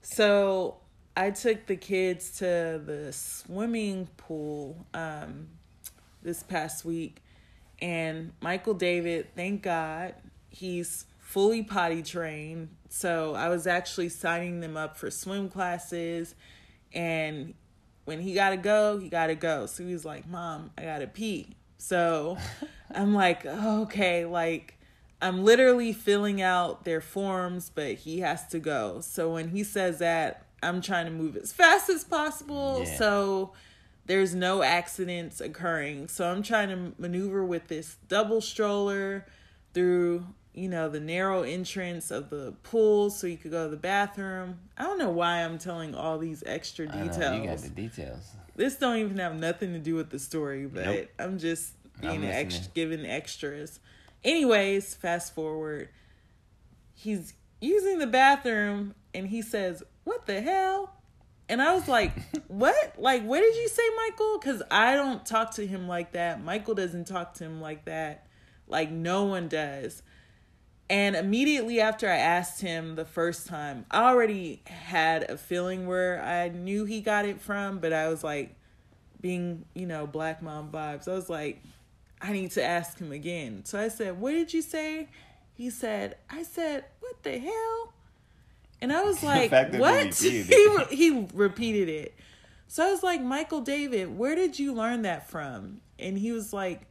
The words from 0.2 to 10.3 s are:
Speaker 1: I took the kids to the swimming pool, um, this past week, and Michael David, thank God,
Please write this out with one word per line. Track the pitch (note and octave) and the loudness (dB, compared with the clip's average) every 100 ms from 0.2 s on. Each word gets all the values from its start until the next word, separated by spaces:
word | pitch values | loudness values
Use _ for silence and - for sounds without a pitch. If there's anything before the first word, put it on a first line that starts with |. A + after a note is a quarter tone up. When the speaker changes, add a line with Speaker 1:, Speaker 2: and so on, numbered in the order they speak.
| G#3 G3+ G3 F#3+ F3+ - - _ _ - | 6 6 6 2 -2 -6 -20 _ _ -2
Speaker 1:
I | F#3+ | -2
took | G3+ A#3+ G#3+ - | 0 0 0 -2
the | F#3 | -6
kids | - F#3+ F#3 F3+ - - | -2 0 0 -2 -8 -6
to | F#3 F3 E3 D#3+ | -2 0 -2 -6
the | D3+ D3 D3 | -8 -10 -8
swimming | - - - - F3+ A#3 A#3 G#3 F#3+ F3+ - | -10 -10 -12 -10 -6 -2 -2 -2 -4 -8 -12
pool, | - D#3+ D3+ D3 C#3 E3 F#3 | -10 -8 -6 -8 -10 -14 -12
um, | E3 D#3+ D3+ - C#3 D#3 E3 - _ - - _ _ | -8 -8 -10 -12 -14 -16 -20 -20 _ -20 -20 _ _
this | E3+ E3 | -10 -10
past | - F3+ D#3 - E3 | -6 -4 -4 -8 -6
week, | E3 D#3+ - _ - - - - - | -6 -8 -12 _ -20 -20 -20 -20 -10
and | F3 E3+ D#3+ D#3+ E3 - | -6 -4 -4 -6 -10 -8
Michael | E3 F#3 A3 | -4 -4 -2
David, | G3 F3+ F3 E3+ E3 - - | 0 2 2 0 -2 -4 -8
thank | F3+ G3+ | -6 -4
God, | G3 E3 D#3+ D#3 F3+ - - | -2 -2 -2 -6 -10 -12 -20